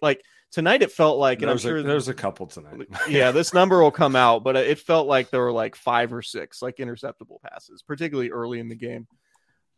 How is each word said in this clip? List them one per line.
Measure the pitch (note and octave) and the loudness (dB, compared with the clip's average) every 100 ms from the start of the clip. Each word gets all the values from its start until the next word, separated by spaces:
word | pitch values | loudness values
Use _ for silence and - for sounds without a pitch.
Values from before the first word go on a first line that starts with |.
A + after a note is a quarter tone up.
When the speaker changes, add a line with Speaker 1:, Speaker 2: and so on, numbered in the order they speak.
Speaker 1:
like, | D3+ C3+ _ _ _ | -2 -2 _ _ _
tonight, | - E3 C4+ | -2 2 2
it | - | 2
felt | - D#3 C#3 | 2 2 4
like, | C3+ A#2 | 0 0
and | |
Speaker 2:
There | C3+ | -2
Speaker 1:
I'm | |
Speaker 2:
was | B2 | -2
a, | A#2 | -2
Speaker 1:
sure | D#3+ | -4
Speaker 2:
there | C#3+ | -2
was | D3 B2 | -2 -4
a | |
couple | - G2 - F#2 | -6 -8 -8 -14
tonight. | - D2+ D2+ - - | -16 -20 -20 -16 -8
<laughs> | D#3 | -2
Speaker 1:
Yeah, | C#3+ B2+ | 2 2
this | C#3 E3 | 2 2
number | F3+ F#3+ F#3 | 2 4 6
will | D3+ | 6
come | D3 C#3+ C3 | 4 2 4
out, | B2 A#2 | 4 4
but | C3 C3 | 2 0
it | B2+ - | 0 -2
felt | - E3 C#3+ | 0 0 2
like | C3+ B2 | 0 0
there | B2+ | -2
were, | B2 | -2
like, | A2+ A2+ - | -2 -6 -6
five | B2 A#2+ A#2+ | -2 0 -2
or | A#2 | -6
six, | - G#2+ D2 - | -12 -12 -14 -12
like, | B2 B2 | -12 -10
interceptable | B2 A#2 C3 - - - | -12 -12 -14 -16 -20 -20
passes, | - - - - | -20 -20 -20 -20
particularly | - C#3+ E3 C#3+ B2 | -14 -8 -6 -4 -6
early | A#2 A#2 A#2+ | -6 -8 -10
in | A#2 | -12
the | A2+ | -12
game. | A#2+ A#2+ A#2 _ _ _ _ _ _ | -12 -12 -16 _ _ _ _ _ _